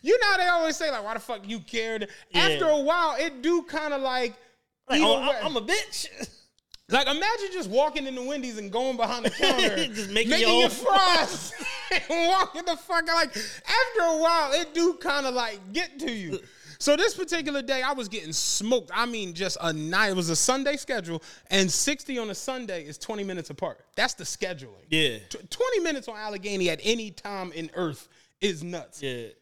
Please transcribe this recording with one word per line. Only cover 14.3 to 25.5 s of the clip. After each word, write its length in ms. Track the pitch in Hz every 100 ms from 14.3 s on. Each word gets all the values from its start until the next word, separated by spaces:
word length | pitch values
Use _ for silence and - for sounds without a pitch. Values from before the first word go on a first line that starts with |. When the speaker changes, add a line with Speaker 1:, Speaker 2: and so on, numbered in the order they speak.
| 339 285
Speaker 1:
it 200 | 294 320
do 220 | 320 339 330
kinda, 300 | - 285 269
like, 400 | 247 226 202 190
get 260 | 247 349 277
to 120 | 285
you. 280 | 226 175 190 - - - -
So 180 | - 294
this 180 | 415
particular 460 | - 349 339 294 277
day, 200 | 247 262
I 120 | 262
was 160 | 269 214
getting 240 | 208 160
smoked. 580 | 156 - - 208 247 -
I 120 | 190
mean, 280 | 240 226 190
just 220 | 165 190 -
a 100 | 170
night. 380 | 156 156 190 214
It 80 | 185
was 120 | 165
a 60 |
Sunday 400 | 160 - 262 277
schedule, 480 | 294 - 240 165 160 - - _
and 220 | 196 190
sixty 480 | - - - - 254
on 100 | 220
a 60 |
Sunday 480 | 196 - 262 226 175
is 140 | 147 147
twenty 260 | - 214
minutes 260 | 196 180 160
apart. 280 | 147 175 - _
That's 200 | - 247
the 100 | -
scheduling. 580 | - - 190 170 127 98 _
Speaker 2:
Yeah. 300 | 156 151 110 87
Speaker 1:
Tw-, 200 | -
twenty 300 | -